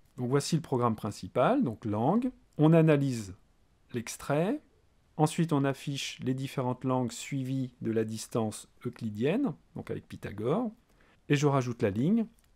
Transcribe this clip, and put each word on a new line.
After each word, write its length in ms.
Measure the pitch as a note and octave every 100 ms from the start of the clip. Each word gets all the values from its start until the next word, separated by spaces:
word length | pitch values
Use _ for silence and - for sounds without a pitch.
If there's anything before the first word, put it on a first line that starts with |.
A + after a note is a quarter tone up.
| _ -
Donc 120 | B2
voici 260 | C#3 - D#3+
le 60 |
programme 340 | - B2+ A#2+ G#2+
principal, 680 | A2 - F#2 A#2+ D3+ C#4
donc 220 | E3 G#2+ G#2+
langue, 460 | G#2 B2+ A3 B3+ - _ -
on 160 | D#3
analyse 640 | E3 D#3+ D3 C#3 A#2+ F#2+ F#2 _ _ _ _ _
l'extrait, 680 | A#2+ A2+ - - C#3+ F#3 C#4+ - _ _ _ _ -
ensuite 360 | D3+ - E3
on 100 | C#3+
affiche 560 | C#3 C3 - C#3 - -
les 100 | A#2
différentes 500 | C3 C3+ - B2+ B2
langues 280 | C3 C3 A#2+
suivies 640 | - - C#3 B2+ C3+ B2+ -
de 100 | A2+
la 140 | A2 A2
distance 640 | A2 - A#2+ A2 - - _ -
euclidienne, 680 | - A2+ G#2 C3 A3 C4 C#3+ _ -
donc 160 | -
avec 160 | G#2 -
Pythagore, 640 | G2+ - G2 A#2 F#3 A#3 - _ _ _ _ -
et 60 | D3
je 120 | C#3+
rajoute 360 | C#3 B2 A#2
la 60 | A2
ligne, 360 | G2 D3 A3+ G#3+ - _